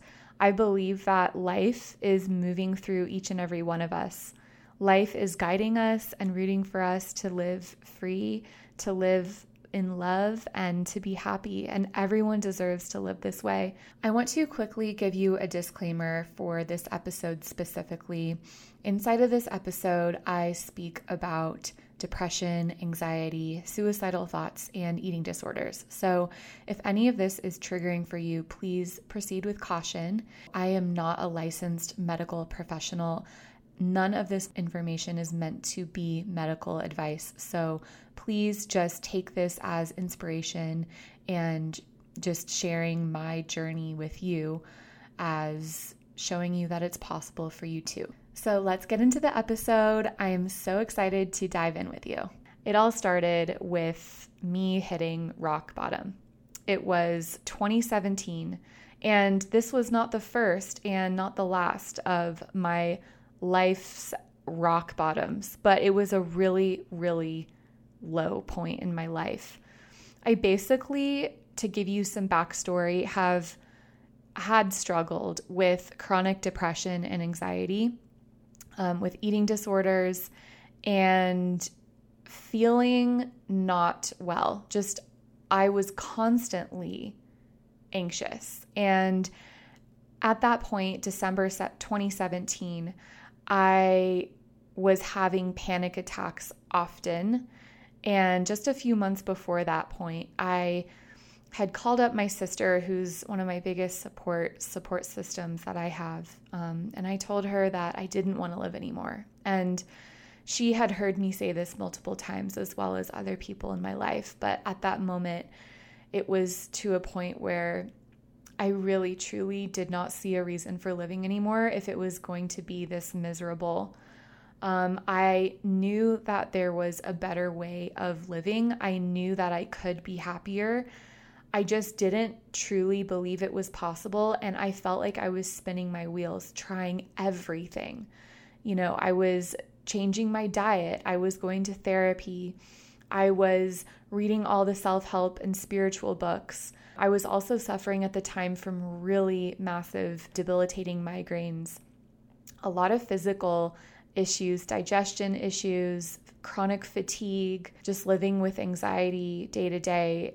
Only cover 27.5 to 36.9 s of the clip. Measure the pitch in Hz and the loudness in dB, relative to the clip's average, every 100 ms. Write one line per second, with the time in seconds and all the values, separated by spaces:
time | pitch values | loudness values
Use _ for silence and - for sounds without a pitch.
27.5 | 175 - 180 175 175 170 175 165 165 160 | -8 -6 -4 -2 -2 -4 -4 -4 -4 -6
28.5 | - 190 180 180 - - 214 - 185 208 | -8 -4 -4 -4 -8 -10 -10 -6 -4 -4
29.5 | 208 - 170 165 175 170 220 220 - - | -6 -4 -4 -4 -6 -2 -4 -6 -18 -10
30.5 | 185 185 190 180 175 165 - 180 165 165 | -2 2 2 2 0 0 0 -2 -2 -4
31.5 | 165 175 170 - - 175 165 170 170 165 | -4 -4 -4 -6 -4 -4 -2 -4 -4 -6
32.5 | - 165 156 - 170 170 165 - - - | -8 -6 -6 -4 -2 -2 -2 -6 -20 -20
33.5 | - - - 180 185 196 208 190 196 190 | -20 -20 -2 2 4 4 2 0 -2 -4
34.5 | - 170 175 170 165 - 170 165 170 160 | -4 -4 -4 -4 -4 -4 -4 -4 -4 -4
35.5 | - - - 170 - 170 165 202 170 156 | -6 -8 -6 -6 -4 -2 -2 -4 -4 -2
36.5 | 160 175 160 165 | -4 -4 -4 -4